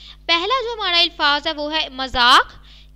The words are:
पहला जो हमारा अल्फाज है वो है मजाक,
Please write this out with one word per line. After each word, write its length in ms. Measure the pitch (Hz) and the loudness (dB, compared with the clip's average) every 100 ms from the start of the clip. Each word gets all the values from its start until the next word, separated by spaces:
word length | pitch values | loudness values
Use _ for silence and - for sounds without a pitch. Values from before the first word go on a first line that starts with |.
| - - - | -20 -10 -2
पहला 320 | 339 381 523 | -2 0 -2
जो 120 | 466 | -4
हमारा 260 | 440 381 339 | -6 -2 0
अल्फाज 480 | 339 349 302 294 320 | 0 0 0 0 -4
है 60 | |
वो 160 | 302 294 | -6 -4
है 280 | 311 285 262 | -4 -6 -8
मजाक, 680 | 262 254 240 302 523 - - - - | -6 2 6 6 4 -6 -20 -20 -20